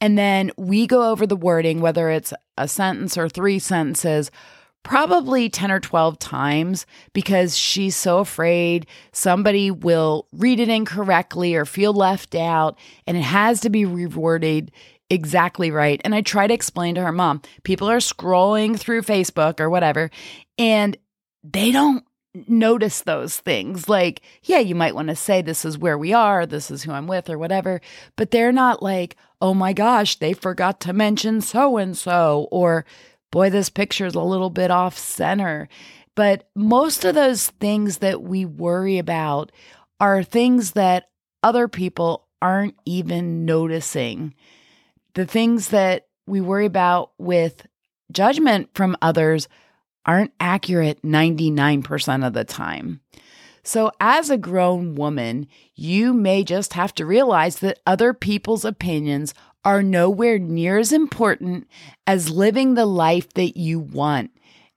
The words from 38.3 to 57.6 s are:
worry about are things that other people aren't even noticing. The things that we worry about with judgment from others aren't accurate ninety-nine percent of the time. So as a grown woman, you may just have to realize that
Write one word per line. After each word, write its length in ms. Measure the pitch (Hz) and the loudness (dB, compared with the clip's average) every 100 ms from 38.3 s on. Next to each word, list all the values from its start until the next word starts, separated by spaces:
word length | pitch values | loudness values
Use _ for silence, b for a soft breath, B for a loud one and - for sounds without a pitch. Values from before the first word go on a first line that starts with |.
| 190 185 | -4 -6
worry 540 | 151 170 180 190 190 | -4 -2 -2 0 -2
about 520 | 165 165 156 143 156 b b b b - | -2 -4 -2 -4 -6 b b b b -2
are 220 | 202 196 | 2 2
things 520 | 180 233 247 247 196 | 0 2 4 2 2
that 360 | 208 190 180 - _ _ _ | 0 2 2 -2 _ _ _
other 260 | 214 240 240 | 2 2 0
people 600 | - 180 - 170 165 _ _ | -2 -6 -2 -2 -4 _ _
aren't 320 | 185 190 202 - - | 0 0 -2 -6 -6
even 580 | 180 165 175 175 165 | -6 -4 -4 -4 -4
noticing. 920 | 165 160 165 160 151 151 120 - 156 b b b b b b b _ - | 0 0 0 -4 -6 -6 -6 -6 -10 b b b b b b b _ -6
The 100 | 180 | -2
things 440 | 226 233 233 196 | 0 2 0 2
that 400 | 214 190 185 - _ - | 2 2 0 -6 _ -6
we 140 | 196 | -4
worry 260 | 185 196 208 | -2 0 0
about 440 | 185 180 180 - - | 2 2 2 -2 -8
with 480 | 180 175 165 - - _ _ _ - | -2 0 0 -4 -20 _ _ _ -10
judgment 580 | 160 208 285 302 208 - - | 0 2 4 2 2 -2 -2
from 200 | 185 - | -2 0
others 460 | 160 165 156 160 - b b b b _ - | 0 2 2 2 -4 b b b b _ 0
aren't 260 | 175 208 - | 2 0 -2
accurate 640 | 175 190 - 180 156 151 | -2 -2 0 0 0 -2
ninety-nine 800 | 156 151 160 156 160 147 143 147 | 0 2 2 2 0 2 2 0
percent 400 | 139 147 - 135 | -2 -4 -2 -2
of 100 | 127 | -2
the 120 | 113 110 | -4 -6
time. 540 | - 82 76 - 151 _ b b b b b | -8 -10 -8 -10 -12 _ b b b b b
So 280 | - 226 220 - | -6 0 0 2
as 300 | 208 285 302 | 2 2 2
a 80 | 262 | -2
grown 580 | 175 185 180 180 175 143 | -2 0 2 0 -2 -4
woman, 500 | 147 147 117 123 143 b b - | -4 -4 -4 -6 -8 b b -12
you 380 | 156 190 240 | -2 0 2
may 300 | 247 196 196 | 2 2 2
just 300 | 170 180 202 | 0 -2 -4
have 220 | 170 185 - | -4 -4 -4
to 100 | 156 | 0
realize 540 | 208 262 185 165 | 2 4 2 2
that 200 | - | 0